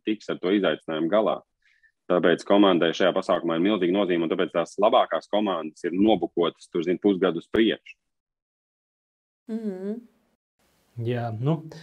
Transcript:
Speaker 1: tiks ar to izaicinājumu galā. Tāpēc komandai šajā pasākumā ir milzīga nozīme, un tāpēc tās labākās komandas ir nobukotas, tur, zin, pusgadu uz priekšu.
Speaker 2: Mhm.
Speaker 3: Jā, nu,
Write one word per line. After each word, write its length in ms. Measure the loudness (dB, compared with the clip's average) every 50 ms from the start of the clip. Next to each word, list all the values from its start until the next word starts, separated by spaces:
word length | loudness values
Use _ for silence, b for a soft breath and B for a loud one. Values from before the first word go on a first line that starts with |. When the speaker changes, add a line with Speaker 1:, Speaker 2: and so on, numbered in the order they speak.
| -6
Speaker 1:
tiks 240 | -6 -6 -6 -6 -8
ar 80 | -8 -4
to 120 | -2 0 2
izaicinājumu 560 | 2 2 0 -2 -2 _ -6 -4 -4 -2 0
galā. 280 | 0 2 2 0 -2 -4 -8 _ _ _ _ _ _ _ _ _ _ _ _ -2
Tāpēc 360 | 0 2 4 2 2 2 2
komandai 420 | 2 4 4 4 4 4 2 2 0 0
šajā 140 | 2 0 0 0
pasākumā 440 | 0 0 0 -2 -2 -2 -2 -2
ir 80 | 0 0
milzīga 260 | 0 0 0 0 0 0
nozīme, 320 | 0 0 0 0 -2 -2
un 60 | -2
tāpēc 220 | -2 -2 -2 -2 -2
tās 220 | -4 -4 -4 -2 0
labākās 480 | 2 4 4 4 2 2 -2 -6 -4 -4
komandas 560 | -2 -2 -2 -2 -2 -4 -6 -10 -10 -8 -8
ir 80 | -4 0
nobukotas, 760 | 2 2 4 2 2 0 -2 -2 0 0 0 -2 _ -10 -8
tur, 140 | -6 -4 -2
zin, 120 | -2 -2 0
pusgadu 420 | 2 0 2 2 2 0 0 -2 -6
uz 60 | _
priekšu. 460 | 0 2 2 2 0 -2 -6 -16 -20 _ _ _ _ _ _ _ _ _ _ _ _ _ _ _ _ _ _ _ _ _ _ _ _ _ _ _ _ _ _
Speaker 2:
Mhm. 520 | -10 -8 -6 -6 -6 -8 -6 -8 -8 -8 -10 -14 _ _ _ _ _ _ _ _ _ _ _ _ _ _ _ _ _ -10
Speaker 3:
Jā, 320 | -6 -4 -4 -4 -4 -4 -6
nu, 300 | -6 -4 -2 -2 -2 -2 -4 B B B